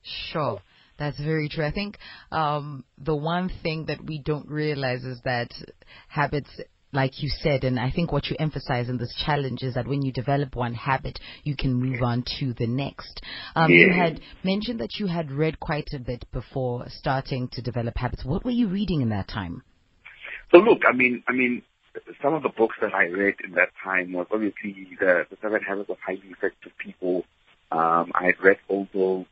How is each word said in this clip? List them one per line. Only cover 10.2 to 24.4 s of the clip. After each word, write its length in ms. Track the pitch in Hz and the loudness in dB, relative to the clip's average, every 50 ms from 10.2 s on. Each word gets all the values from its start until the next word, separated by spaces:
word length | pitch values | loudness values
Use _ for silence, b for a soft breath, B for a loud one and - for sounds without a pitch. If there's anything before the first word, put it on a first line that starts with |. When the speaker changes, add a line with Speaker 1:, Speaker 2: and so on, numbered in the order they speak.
| 117 - 143 143 143 131 - | 0 0 0 0 0 -2 -4
Speaker 1:
one 200 | 120 123 117 117 | -4 -4 -4 -4
habit, 440 | 113 - 139 135 135 - 135 - - B B B B | -4 -2 -2 -2 -2 -2 -8 -12 -12 B B B B
you 140 | B 147 143 | B -6 -4
can 160 | - - 135 127 | 0 0 0 2
move 280 | 123 127 131 131 120 | 2 0 0 0 0
on 200 | 127 120 120 123 123 - - - | 0 0 0 0 -2 -4 -4 -4
to 140 | 143 131 | -4 -4
the 140 | 117 - 123 | -2 -2 -2
next. 560 | 113 120 135 139 - - - - - - - B B B B B B B | 0 0 -2 -2 -4 -8 -12 -18 -16 -16 -16 B B B B B B B
Um, 140 | 160 165 160 | 2 6 8
you 160 | 175 170 175 190 | 8 8 8 8
Speaker 2:
Yeah. 60 | 180 | 8
Speaker 1:
had 260 | 175 180 165 156 170 B B B - - | 4 2 0 0 -4 B B B -6 -2
mentioned 360 | 185 190 208 214 233 240 226 | -2 -2 0 -2 -4 -6 -6
that 180 | 233 202 - - | -6 -8 -6 -4
you 60 | 208 | -4
had 260 | 185 170 175 160 139 | -2 -2 -2 -4 -4
read 260 | 135 143 156 160 156 - | -2 0 0 0 0 -4
quite 300 | - - 160 147 151 - 147 | -4 -4 -4 -4 -4 -6 -8
a 40 | 139 | -8
bit 320 | 123 131 123 117 - - | -6 -6 -8 -8 -8 -8
before 540 | - 131 113 - - 139 131 123 120 120 123 123 | -8 -8 -8 -4 -4 -2 -2 -2 -2 -4 -8 -10
starting 600 | - - - 151 135 135 131 - 143 127 123 123 | -14 -6 -2 -2 -2 -2 -2 -4 -4 -4 -4 -4
to 100 | - - | -6 -6
develop 340 | 113 123 110 120 117 117 - | -6 -4 -4 -2 -4 -2 -2
habits. 280 | - 123 120 - - - | -2 -4 -4 -4 -4 -4
What 200 | 127 - - - | -2 -2 -2 0
were 60 | 254 | 0
you 180 | 247 233 247 196 | 2 2 2 2
reading 320 | 175 196 208 180 180 151 | 0 -2 0 0 0 2
in 80 | 127 113 | 2 2
that 200 | 107 98 92 - | 0 -2 -4 -4
time? 340 | - 113 92 85 85 - - _ _ _ _ _ _ _ B B B B B B B B B B | -6 -6 -6 -6 -10 -12 -14 _ _ _ _ _ _ _ B B B B B B B B B B
Speaker 2:
So 60 | - 175 | 10 12
look, 240 | 202 233 202 - - | 12 12 6 8 8
I 60 | - | 4
mean, 320 | 127 127 127 123 123 - - | 6 6 2 2 0 -2 -2
I 60 | - | -2
mean, 300 | 123 127 127 123 123 107 - _ _ _ _ _ _ - _ - 107 - | 0 2 2 2 0 -2 -6 _ _ _ _ _ _ -16 _ -16 -12 -2
some 120 | - 139 160 | 0 0 0
of 80 | 156 | 2
the 80 | 131 113 | 0 -2
books 260 | - - 113 107 - - | 2 4 2 2 2 -2
that 140 | 117 104 98 | -2 -2 2
I 120 | 98 98 | 2 2
read 300 | 85 87 95 101 101 95 - | 2 2 2 2 2 0 -2
in 100 | - 95 | -10 -4
that 180 | 87 87 90 - _ - | 2 2 0 0 _ -12
time 300 | - 95 95 92 90 90 | -6 0 0 0 0 0
was 140 | 90 87 87 - | -4 -4 -4 -2
obviously 560 | 107 110 | -2 0